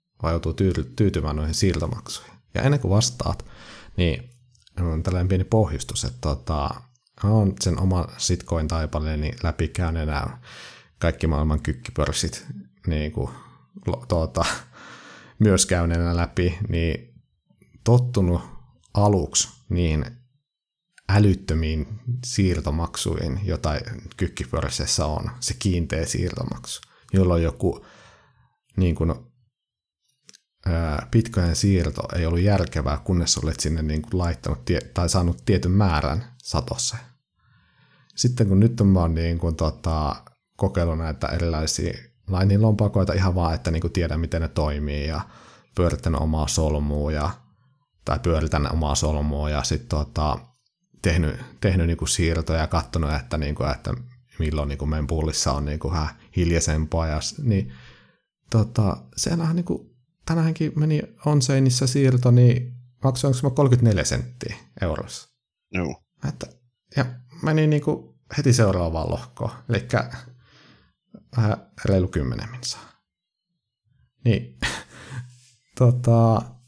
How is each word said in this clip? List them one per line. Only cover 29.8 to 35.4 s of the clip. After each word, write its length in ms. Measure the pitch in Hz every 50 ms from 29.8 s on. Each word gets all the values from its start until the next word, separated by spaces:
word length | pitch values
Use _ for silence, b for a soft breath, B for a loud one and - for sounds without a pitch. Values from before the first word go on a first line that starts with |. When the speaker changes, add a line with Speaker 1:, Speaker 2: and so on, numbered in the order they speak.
| _ _ _ _ _ _ _ _ _ - - _ _ _ _ _ -
Speaker 1:
ää, 420 | 92 82 82 82 80 76 - - -
Bitcoin 460 | - 113 113 - - 98 87 85 85
siirto 460 | - - 101 98 90 82 80 78 - - - -
ei 100 | 85 82
ollut 140 | 80 85 87
järkevää, 580 | 90 101 101 92 87 - - 78 73 69 71 76
kunnes 400 | - - 92 87 82 - - 73
olet 220 | - 78 76 -
sinne 220 | - 78 78 80
niin 200 | 78 78 78 78
kuin 160 | 76 - - 92
laittanut 460 | 87 85 82 - - 76 73 - -
tie-, 160 | - 90 - - - -
tai 140 | - 90 87
saanut 340 | - 95 87 87 87 -